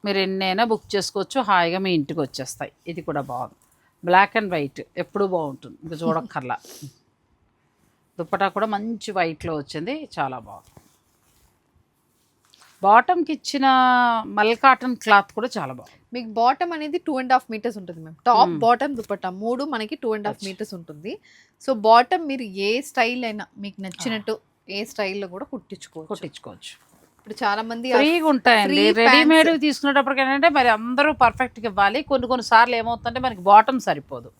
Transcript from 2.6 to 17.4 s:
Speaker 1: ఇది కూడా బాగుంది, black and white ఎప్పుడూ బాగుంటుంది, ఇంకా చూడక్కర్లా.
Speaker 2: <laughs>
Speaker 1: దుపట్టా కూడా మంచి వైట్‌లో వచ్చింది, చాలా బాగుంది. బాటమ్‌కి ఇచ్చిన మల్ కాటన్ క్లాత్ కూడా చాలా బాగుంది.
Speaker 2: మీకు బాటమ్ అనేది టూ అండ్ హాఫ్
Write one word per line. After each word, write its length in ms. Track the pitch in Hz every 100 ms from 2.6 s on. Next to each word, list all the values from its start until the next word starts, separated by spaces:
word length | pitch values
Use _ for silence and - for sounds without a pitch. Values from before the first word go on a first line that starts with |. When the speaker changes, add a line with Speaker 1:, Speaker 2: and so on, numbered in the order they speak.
| 143 _ -
Speaker 1:
ఇది 140 | 170
కూడా 220 | 170 147
బాగుంది, 340 | 139 127 123 _ _ _ _ _
black 300 | 175 180 196 226
and 140 | 208
white 300 | 175 143 - - -
ఎప్పుడూ 280 | 170 202 196
బాగుంటుంది, 500 | 180 147 131 123 -
ఇంకా 160 | 160 156
చూడక్కర్లా. 600 | 165 160 - 156 127 120
Speaker 2:
<laughs> 300 | - - 139 _ _ _ _ _ _ _ _ _ _ _ _ -
Speaker 1:
దుపట్టా 300 | 165 190 196
కూడా 180 | 196 220
మంచి 420 | 208 220 220 -
వైట్‌లో 420 | 190 170 156 175 156
వచ్చింది, 400 | 143 156 175 302 294
చాలా 260 | - 139 127
బాగుంది. 320 | 104 87 _ - _ _ _ _ _ _ _ _ _ _ _ _ _ _ _ _ _ _ _ _
బాటమ్‌కి 500 | 190 220 247 349 311
ఇచ్చిన 320 | 311 - 285 269 262 254 247 240 226 214
మల్ 260 | 208 214 233
కాటన్ 380 | 269 254 254 233
క్లాత్ 340 | 220 202 196
కూడా 160 | - 233
చాలా 240 | 208 139
బాగుంది. 240 | 127 - _ _
Speaker 2:
మీకు 180 | 247 226
బాటమ్ 380 | 214 233 - 349
అనేది 240 | 330 302 339
టూ 140 | - 262
అండ్ 160 | 254
హాఫ్ 140 | 254